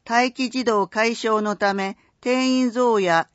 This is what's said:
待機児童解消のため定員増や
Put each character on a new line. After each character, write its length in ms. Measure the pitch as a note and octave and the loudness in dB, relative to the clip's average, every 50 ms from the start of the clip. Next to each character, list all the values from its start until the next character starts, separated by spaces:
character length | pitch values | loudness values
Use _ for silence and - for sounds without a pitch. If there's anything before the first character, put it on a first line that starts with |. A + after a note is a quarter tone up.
| _ - | _ -2
待 240 | A#3 A#3+ B3 C4 B3+ | 0 0 0 0 -2
機 180 | - C4 A#3 | -4 -6 -4
児 140 | - B3+ A#3+ | -4 -2 0
童 240 | A#3 A3 G3+ F#3+ F3 | 0 0 0 0 -2
解 260 | - G#3+ A3 A3+ A#3 | -2 0 0 0 -2
消 280 | - - A3 A3 G#3+ G#3+ | -2 -2 -2 0 0 0
の 120 | G#3+ G3+ | -2 -2
た 200 | - G#3 G3+ G3 | 0 -2 -2 0
め 220 | G3 G3 G3 - - _ _ _ _ | -2 -4 -6 -8 -12 _ _ _ _
定 260 | - B3 B3+ B3+ C4 | -4 -2 -2 0 0
員 240 | C4 B3+ B3+ B3+ B3 | 0 2 2 0 0
増 280 | G#3 B3 B3 A#3+ A3+ G#3 | 0 0 2 2 2 2
や 300 | F#3+ F3 E3 E3 D#3 - | 2 2 2 2 0 -2